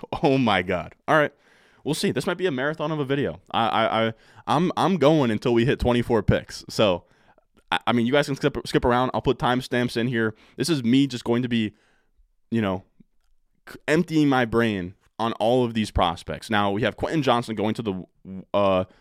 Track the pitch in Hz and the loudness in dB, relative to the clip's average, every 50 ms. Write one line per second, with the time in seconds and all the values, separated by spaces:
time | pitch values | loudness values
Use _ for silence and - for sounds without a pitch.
0 | - - - - - 151 135 135 127 110 98 92 90 90 92 87 80 82 - _ | -10 -12 -6 -2 0 2 2 2 2 2 2 2 0 -2 -4 -4 -6 -8 -16 _
1 | _ - 143 156 147 - - _ _ _ _ _ _ _ _ _ - 131 156 - | _ 0 2 2 2 0 -4 _ _ _ _ _ _ _ _ _ -6 -6 -4 -2
2 | - 185 113 123 - - 175 175 180 185 139 127 131 147 156 - 151 151 160 151 | -2 -2 -2 -2 -2 -4 -4 -2 -2 -2 -2 -2 -4 -4 -4 -4 -6 -6 -4 -4
3 | 143 127 139 143 127 90 78 87 - - - 101 113 104 - 107 113 - - 113 | -4 -2 -2 -2 -2 -4 -6 -8 -10 -6 -4 -2 0 0 0 0 0 0 0 0
4 | 113 113 113 _ _ - - - - - 120 147 180 170 - - 127 165 196 170 | 0 -2 -2 _ _ -20 -20 -10 -4 -2 0 0 0 0 0 0 0 0 2 4
5 | 131 147 160 156 131 117 107 101 - 131 117 117 117 143 113 - - 123 120 120 | 4 4 6 4 2 2 0 0 0 2 2 2 2 2 0 0 0 0 0 0
6 | 117 - 120 110 - - 113 - - - - - - - - - 113 101 90 85 | 0 0 0 0 2 2 2 0 0 -6 -14 -18 -16 -6 -2 2 2 2 2 0
7 | - _ _ _ _ _ _ _ _ _ _ _ _ - 90 - - - 117 120 | -4 _ _ _ _ _ _ _ _ _ _ _ _ -4 -4 -2 0 0 0 0
8 | 117 120 135 143 147 147 135 - - 139 - - - - - 147 - 123 120 123 | 2 2 2 0 0 0 -2 -2 -2 -2 -2 -4 -4 -2 -2 0 2 2 2 2
9 | 127 127 - 113 - 143 120 - 156 123 123 127 123 - 123 120 123 120 - 117 | 0 0 -2 -2 0 0 0 0 0 0 0 0 -2 -2 -2 -2 -2 -2 -2 -2
10 | 113 127 123 113 113 110 107 - - _ _ - 135 156 165 135 120 113 123 135 | -2 -2 0 0 -2 -2 -4 -6 -16 _ _ -4 -2 0 0 0 2 2 4 4
11 | 143 139 127 117 - 117 117 120 127 120 120 113 110 101 - _ _ _ _ _ | 2 2 -2 -4 -4 -2 -2 0 0 -2 -2 -2 -2 -4 -6 _ _ _ _ _
12 | _ _ _ _ _ _ _ _ _ - 113 113 107 95 92 92 - _ _ _ | _ _ _ _ _ _ _ _ _ -4 -2 0 0 0 -2 -4 -8 _ _ _
13 | _ _ _ _ _ _ _ _ _ _ _ _ _ - - - _ 135 147 165 | _ _ _ _ _ _ _ _ _ _ _ _ _ -20 -20 -10 _ 0 0 0
14 | 175 165 160 156 151 139 135 127 123 113 107 117 117 110 104 95 87 90 98 _ | 2 2 2 2 2 4 4 2 2 2 2 2 2 2 0 -2 -4 -8 -10 _
15 | _ _ _ - 110 117 - - 104 113 123 127 123 117 113 113 107 - - - | _ _ _ -4 -4 -4 -2 0 0 2 2 2 2 0 0 -2 -2 -2 0 0
16 | 95 85 82 - - - 80 - - - 110 104 104 101 98 104 127 104 95 - | 0 0 0 -2 -8 -10 -10 -10 -4 -2 0 0 2 0 0 0 -2 -2 -2 -2
17 | - - 156 160 135 135 120 120 117 - 113 104 101 110 107 - - 104 92 92 | -4 -4 -2 0 0 2 2 0 0 -4 -4 -2 -2 -2 -2 -2 -4 -4 -6 -6
18 | - - _ _ - 92 95 95 - _ - 101 101 98 95 92 92 - _ _ | -8 -14 _ _ -18 -16 -16 -16 -8 _ 0 2 2 4 2 2 0 -4 _ _